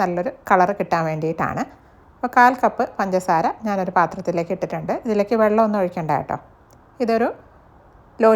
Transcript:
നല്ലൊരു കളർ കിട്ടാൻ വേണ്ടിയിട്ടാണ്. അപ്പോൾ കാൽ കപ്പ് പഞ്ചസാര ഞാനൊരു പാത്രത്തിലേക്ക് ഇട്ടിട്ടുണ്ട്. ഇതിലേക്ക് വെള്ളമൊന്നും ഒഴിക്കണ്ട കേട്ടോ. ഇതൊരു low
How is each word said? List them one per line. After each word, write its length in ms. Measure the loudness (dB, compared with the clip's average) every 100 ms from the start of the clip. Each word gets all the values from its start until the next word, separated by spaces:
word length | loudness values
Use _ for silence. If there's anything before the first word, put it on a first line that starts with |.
നല്ലൊരു 300 | -2 -2 -6 -6 2
കളർ 200 | 4 4 0
കിട്ടാൻ 220 | -2 -2 -2
വേണ്ടിയിട്ടാണ്. 540 | -4 -4 -4 -4 -4 -8 -12 _ _ _ _
അപ്പോൾ 160 | -2 4
കാൽ 160 | 4 4
കപ്പ് 220 | 0 0 -6 -4
പഞ്ചസാര 460 | -2 -2 0 0 0 -4 -6
ഞാനൊരു 260 | -4 0 2
പാത്രത്തിലേക്ക് 540 | 0 -2 -4 -4 -4 -4
ഇട്ടിട്ടുണ്ട്. 360 | -6 -6 -6 -6 -2
ഇതിലേക്ക് 320 | -2 0 2
വെള്ളമൊന്നും 360 | 2 4 2 0
ഒഴിക്കണ്ട 300 | -2 -4 -2 -2
കേട്ടോ. 180 | -2 -8 -10 _ _ -20 _ -6 -2
ഇതൊരു 260 | 0 -2 -6 -18 _ _ _ _ -20 _ 2
low 120 | 4